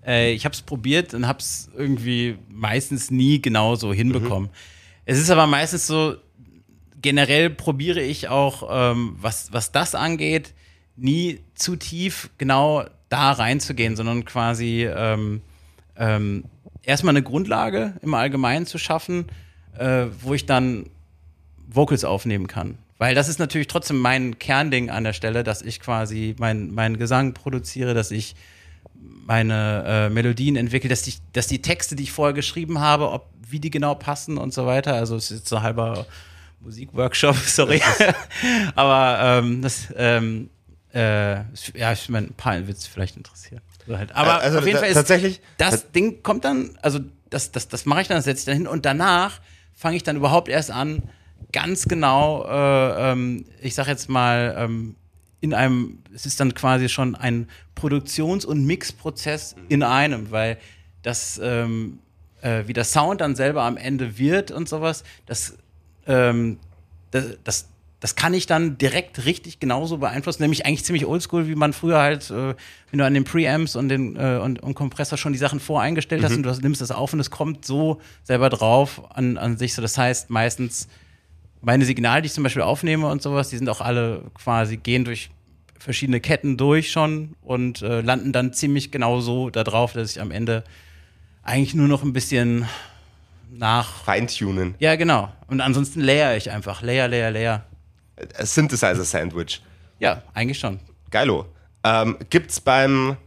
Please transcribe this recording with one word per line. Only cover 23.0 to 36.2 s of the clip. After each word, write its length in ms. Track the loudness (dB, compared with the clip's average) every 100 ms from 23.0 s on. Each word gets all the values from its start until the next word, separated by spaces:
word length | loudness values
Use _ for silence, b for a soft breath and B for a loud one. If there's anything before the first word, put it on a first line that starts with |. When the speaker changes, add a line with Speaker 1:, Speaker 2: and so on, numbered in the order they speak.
| 0 2
Speaker 1:
das 140 | 0
ist 100 | -2
natürlich 280 | -2 -2 -2
trotzdem 320 | -4 -2 0
mein 400 | 2 2 -2 -6
Kernding 500 | 0 0 2 0 -2
an 140 | -2
der 100 | -4
Stelle, 300 | -2 -2 -2
dass 180 | -2 -4
ich 180 | -6 -10
quasi 560 | -4 -4 -2 -4 -6 -2
mein, 340 | -2 -2 -4
meinen 240 | -2 0 0
Gesang 360 | 2 2 2
produziere, 600 | -4 -6 -6 -6 -6 -2
dass 180 | 0 0
ich 240 | -4 -8 -14 b b b b b -20 -20 -20 0
meine, 580 | 2 4 2 0 0 0
äh, 240 | 2 2
Melodien 460 | 2 2 2 2 2
entwickle, 340 | 2 0 0
dass 140 | 0
die, 100 | -2 -10 -6
dass 140 | -4 -2
die 140 | -2
Texte, 340 | -2 -2 -2 -6
die 80 |
ich 80 | -8
vorher 220 | 0 0
geschrieben 460 | 0 -4 -6 -4 0
habe, 320 | 2 4 2
ob, 180 | -4 -10 -20 -12
wie 100 | -8
die 100 | -6
genau 240 | -2 -2 -2
passen 420 | -4 -6 -6 -6
und 160 | -4
so 120 | -4 0
weiter. 300 | 0 0 -2
Also 200 | -2 -4
es 140 | -6
ist 80 | -8
jetzt 100 | -2
so 80 | 0
ein 40 |
halber 440 | 0 -2 -4 -4 -10 B